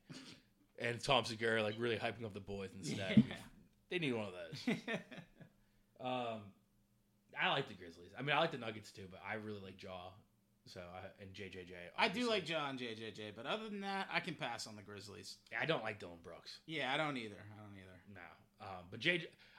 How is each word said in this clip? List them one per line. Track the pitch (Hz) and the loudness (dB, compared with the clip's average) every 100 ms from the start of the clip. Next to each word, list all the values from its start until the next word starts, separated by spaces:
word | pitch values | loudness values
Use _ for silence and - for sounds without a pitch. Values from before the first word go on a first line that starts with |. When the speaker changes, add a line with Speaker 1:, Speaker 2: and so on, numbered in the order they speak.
| - | -14
Speaker 1:
<laughs> | - - - - _ _ - | -14 -14 -18 -20 _ _ -4
Speaker 2:
And | 117 120 | -2 2
Tom | - 131 | 6 6
Segura, | 113 110 113 113 | 6 2 4 6
like, | 107 110 | 4 2
really | 120 107 | 2 2
hyping | 117 107 | 0 -2
up | 113 | -6
the | 101 | -6
boys | 98 98 95 98 | -6 -4 -6 -6
instead. | - - - 202 - | -4 0 8 10 10
Speaker 1:
Yeah. | - - - - _ - | 8 -10 -16 -20 _ -4
Speaker 2:
They | 185 | 0
need | 151 | 2
one | 113 104 | 2 0
of | |
those. | 90 82 139 - 208 | -4 -8 -6 -2 -2
Speaker 1:
<laughs> | - 208 - - - - 160 _ _ _ _ - | 0 -4 -4 -14 -14 -18 -20 _ _ _ _ -8
Speaker 2:
Um, | 127 127 120 113 101 - _ _ _ _ _ _ _ 131 | -2 0 0 -4 -8 -16 _ _ _ _ _ _ _ 0
I | 175 | 4
like | 151 135 | 4 2
the | |
Grizzlies. | 92 87 85 90 98 | -4 -14 -14 -14 -4
I | |
mean, | 139 147 | 2 4
I | |
like | 165 | 4
the | 139 | 2
Nuggets | 113 110 110 | -4 -6 -8
too, | - 95 | -12 -12
but | 90 92 | -10 -6
I | |
really | 110 107 104 | -4 -4 -6
like | 98 92 | -8 -10
Ja. | 95 92 90 95 - _ _ _ - | -10 -8 -10 -14 -20 _ _ _ -16
So | 95 | -12
I, | 87 90 95 - | -10 -10 -10 -12
and | 98 | -14
J | 95 98 | -10 -10
J | 92 | -10
J. | 87 87 87 - | -10 -10 -6 4
Speaker 1:
I | 220 | 4
do | 190 240 | 4 2
Speaker 2:
Obviously. | |
Speaker 1:
like | 214 156 | 2 2
Ja | 160 143 | 2 0
and | 131 | 0
J | 120 | -4
J | 110 113 | -4 -6
J, | 101 107 | -6 -8
but | 101 127 | -6 -2
other | 214 220 | -2 -2
than | 202 | -4
that, | 196 196 190 | -2 -2 0
I | 170 | 0
can | 175 | 0
pass | 151 139 117 - | -2 -2 -4 -6
on | 107 | -10
the | |
Grizzlies. | 101 101 104 95 98 - - 113 | -10 -10 -10 -10 -12 -14 -6 0
Speaker 2:
I | 135 | 2
don't | 156 | 2
like | 110 104 | 0 -4
Dylan | 92 85 | -8 -12
Brooks. | 87 78 - - - | -12 -14 -14 -14 -6
Speaker 1:
Yeah, | 160 127 | -2 2
I | 139 | 2
don't | 156 131 | 2 0
either. | 110 95 | -4 -8
I | 104 107 | -12 -14
don't | 107 98 | -14 -14
either. | 92 90 90 | -14 -16 -16
Speaker 2:
No. | 95 85 80 - - 98 | -12 -12 -14 -20 -12 -8
Um, | 92 87 | -8 -8
but | 110 | 0
J | 131 175 | 4 4
J, | 165 - - | 2 -12 -20